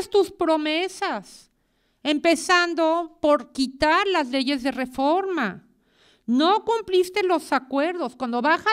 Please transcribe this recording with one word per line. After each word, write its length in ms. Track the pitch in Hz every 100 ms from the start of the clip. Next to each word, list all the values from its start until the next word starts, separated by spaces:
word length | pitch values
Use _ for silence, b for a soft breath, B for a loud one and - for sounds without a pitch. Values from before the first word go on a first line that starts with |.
| -
tus 220 | 403 359
promesas, 1200 | - 320 320 302 320 370 - 381 233 180 - _ _ _ _ _ _
empezando 1120 | 285 302 339 320 - 359 349 330 320 330 320 _
por 300 | 302 294 233
quitar 560 | - 262 269 302 339 403
las 220 | 359 254
leyes 340 | 269 262 285
de 80 | 262
reforma. 920 | - 254 254 277 349 392 339 214 175 _ _ b b b b b
No 380 | 247 320 427
cumpliste 580 | 415 453 392 370 359 415
los 280 | 370 330 -
acuerdos". 640 | 269 262 269 311 359 262 -
Cuando 260 | 247 240
baja 280 | 269 339 427